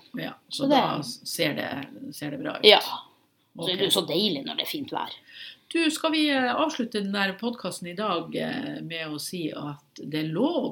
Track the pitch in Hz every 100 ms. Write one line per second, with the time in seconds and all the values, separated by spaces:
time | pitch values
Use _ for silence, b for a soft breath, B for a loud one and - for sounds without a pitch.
0 | b - - - _ - 277 277 175 147
1 | 147 - - - 156 135 - 139 - -
2 | 135 - 147 147 151 - 107 101 - -
3 | - _ _ _ _ - 170 185 190 190
4 | 165 165 214 143 147 - - 156 135 156
5 | - - B B B B _ 330 320 311
6 | 320 311 302 269 247 240 311 - 233 214
7 | 196 202 196 190 233 240 185 175 175 180
8 | 214 170 160 160 160 - - 151 160 165
9 | 160 147 - 180 156 - 147 143 _ -
10 | - 156 156 156 285 339 -